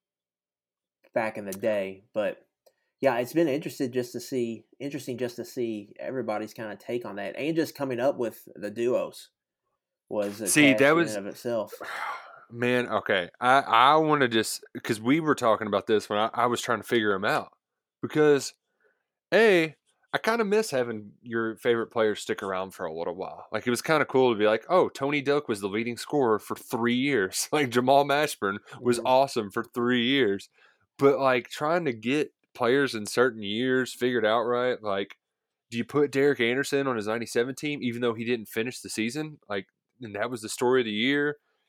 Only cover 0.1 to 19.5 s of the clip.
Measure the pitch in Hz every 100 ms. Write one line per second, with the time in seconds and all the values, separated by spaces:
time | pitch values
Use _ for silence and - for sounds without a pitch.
0.1 | _ _ _ _ _ _ _ _ _ _
1.1 | 123 110 107 101 95 113 104 95 95 _
2.1 | 110 98 - _ _ _ _ _ - 135
3.1 | 120 120 156 165 139 170 - 135 123 123
4.1 | 120 - 131 117 113 _ - 143 143 127
5.1 | 117 123 - - - 117 107 101 - -
6.1 | 131 113 104 107 - 110 101 - 120 104
7.1 | 101 101 - 143 160 147 - 135 117 135
8.1 | - 117 - - - 104 107 120 110 76
9.1 | - - _ _ _ _ _ _ _ -
10.1 | 104 101 104 104 151 143 135 135 160 160
11.1 | 104 98 - 123 117 104 - - - -
12.1 | - - - - 120 123 123 120 104 -
13.1 | 98 85 - 123 135 - 113 131 156 156
14.1 | 147 127 113 107 - - - - 107 113
15.1 | 156 156 135 120 104 107 101 - 104 -
16.1 | 104 113 - 120 117 - 113 - 120 107
17.1 | 98 107 143 98 _ _ _ _ - -
18.1 | 151 151 143 - - _ _ _ _ _
19.1 | _ - 185 226